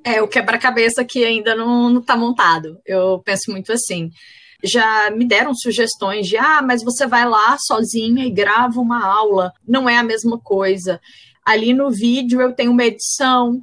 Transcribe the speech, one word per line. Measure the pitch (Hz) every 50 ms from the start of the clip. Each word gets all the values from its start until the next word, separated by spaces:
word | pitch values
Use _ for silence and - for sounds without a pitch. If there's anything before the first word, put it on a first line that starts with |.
| -
É, | 240 233 214 214
o | 208
quebra-cabeça | - 247 226 226 233 233 - 254 233 226 226 233 233 - 247
que | 240 - 254 240
ainda | 226 226 226 208 226 226
não, | 226 226 240 240 240 240 240
não | 240 247 240
tá | - 262
montado. | 226 233 233 247 - 214 175 165 165 160 156 160 - _
Eu | - 190 185 185 190 185 185 -
penso | - 202 190 - -
muito | 202 190 190 - 220
assim. | 240 - - 185 175 165 165 165 - - - - - - - _ _ -
Já | 190 - 240 226 220 220 214 208 208
me | 208 220 240
deram | 240 208 208 247 294 269
sugestões | 233 - 247 214 214 240 233 - - 208 196 196 214 202
de, | 175 202
"Ah, | 220 254 302 311 302 277
mas | 254 247 240 220
você | 240 240 - 277
vai | 254 247 233 240 240
lá | 226 220 214 226 262 285
sozinha | - - - 220 220 196 - 226 220 226 240 262 262
e | 254
grava | 190 180 202 202 208 226 247 247 233 240
uma | 247 226 240 240 214
aula." | 190 196 214 220 214 202 190 180 180 - _ _
Não | - 240 269 262 247
é | 233
a | 240 240
mesma | 226 220 220 226 233 233 233
coisa. | - - 202 196 196 190 190 196 175 185 175 170 - - - - - - _ _ _ -
Ali | 220 220 220 240 247
no | 262 277 277
vídeo | 240 196 220 233 240 269 262 240 240 254 254
eu | 254 247
tenho | - 254 240 247
uma | 240 247
edição, | 233 226 - - - - - 285 262 254 247 247 240 240 254